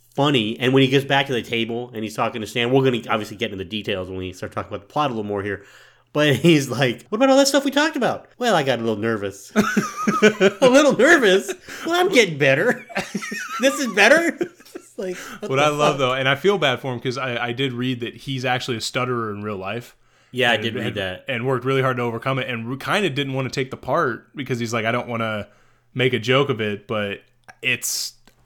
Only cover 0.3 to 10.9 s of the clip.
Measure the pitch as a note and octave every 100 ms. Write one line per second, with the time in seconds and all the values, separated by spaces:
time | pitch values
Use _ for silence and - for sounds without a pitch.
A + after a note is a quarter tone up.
0.3 | C3+ G#2+ A2+ B2+ C3+ C3 C3+ C#3 C#3 C#3
1.3 | A#2+ - A#2 A2+ A#2 B2 A2+ G#2+ B2+ A2+
2.3 | A#2 G#2 B2 A#2+ C3+ C3 A#2+ A2 A2 G#2
3.3 | G2+ A2 F#2+ F2 G#2+ G2 F#2+ F#2 F#2 F#2
4.3 | F2 G2+ G#2+ F#2 G2+ - D3 C#3+ A2+ G#2
5.3 | G2+ G2+ G2 - - - _ _ D3+ D3+
6.3 | B2+ E3+ D3+ C3+ A#2 B2+ A2+ - G#3+ C4+
7.3 | C4 C#4 C#4+ C#4 C#4+ D#4 D#4 G3 G2+ -
8.3 | - A#3+ F3 C3+ A#2 A2+ G#2 A#2 A2 G2
9.3 | - - A3 C6+ - - C6+ C6+ C6+ G#3+
10.3 | G#3+ G3 - B3+ C4+ C4+